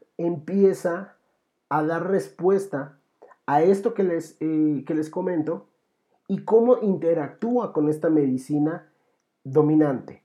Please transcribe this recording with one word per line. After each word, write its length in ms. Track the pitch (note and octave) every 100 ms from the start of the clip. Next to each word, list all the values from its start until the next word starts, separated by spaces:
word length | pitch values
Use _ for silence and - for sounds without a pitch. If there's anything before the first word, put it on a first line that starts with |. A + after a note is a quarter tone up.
| _ -
empieza 1000 | E3+ E3 - G3 G3 F#3 F3+ F3 G3 _ _ _ _ _ -
a 140 | D3+
dar 260 | D3+ E3 F3+
respuesta 880 | G3 - - F3 G3 - - C#3+ _ _ _ - _
a 160 | - C#3+
esto 320 | E3+ G3 A3+
que 120 | A3+
les, 320 | F#3+ E3 D#3+ -
eh, 440 | D#3+ D#3 D3+ C#3+ C3
que 80 |
les 160 | D#3 D#3
comento 560 | F#3 F#3 E3+ D3+ F3+ - _ _ _ _ _ -
y 160 | G3
cómo 340 | - A3+ A#3+ A#3+
interactúa 920 | G#3+ F3 E3 E3 C#3 - A3+ B3 G#3
con 160 | E3 D3+
esta 200 | D3+ E3
medicina 800 | D#3 C#3 B2+ - D3 D3+ E3+ - _ _ _ _ _
dominante, 760 | C3+ C#3 D3+ D#3 D3+ B2+ - -